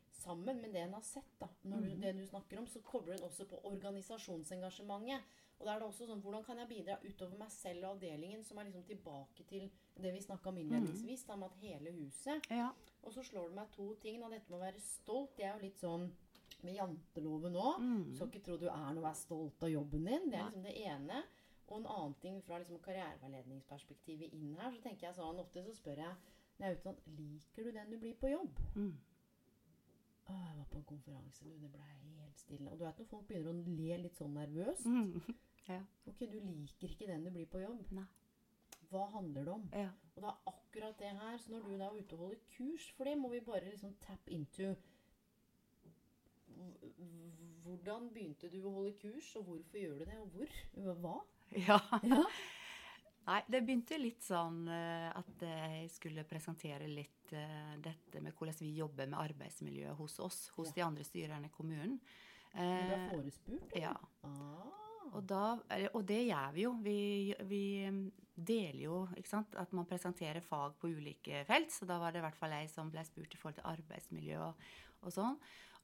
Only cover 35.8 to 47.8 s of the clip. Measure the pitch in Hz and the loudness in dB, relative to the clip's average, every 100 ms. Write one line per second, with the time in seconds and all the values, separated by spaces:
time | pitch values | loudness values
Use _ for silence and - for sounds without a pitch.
35.8 | 196 - - - 233 214 202 156 143 - | -6 -12 -12 -6 -4 -4 -4 -4 -6 -6
36.8 | 180 - 208 160 170 175 160 185 196 240 | -6 -4 -4 -2 -2 -4 -4 -2 -2 -4
37.8 | 190 190 190 - _ _ _ _ _ - | -4 -4 -6 -12 _ _ _ _ _ -20
38.8 | 160 190 202 214 175 139 143 214 185 208 | -4 0 0 0 -2 0 0 -2 -2 0
39.8 | 196 190 - - 208 - - - - 220 | 0 -2 -14 -6 -4 -4 -6 -10 -10 -6
40.8 | 214 214 202 196 220 233 226 226 202 196 | -6 -4 -4 -4 -4 -6 -6 -6 -4 -2
41.8 | 196 214 196 165 180 233 - - 254 320 | -2 -4 -6 -6 -6 -6 -10 -6 -2 -2
42.8 | - - 269 294 254 240 233 202 180 202 | -6 -2 2 2 2 0 0 0 0 -4
43.8 | 202 196 - 190 - 170 143 - 190 190 | -8 -10 -10 -10 -4 -2 -2 0 0 0
44.8 | - - - - _ _ _ _ _ _ | -4 -20 -20 -20 _ _ _ _ _ _
45.8 | - - _ _ _ _ - 165 180 - | -20 -20 _ _ _ _ -18 -14 -12 -12
46.8 | - - 175 165 170 165 170 165 170 180 | -14 -12 -12 -10 -12 -12 -14 -12 -8 -6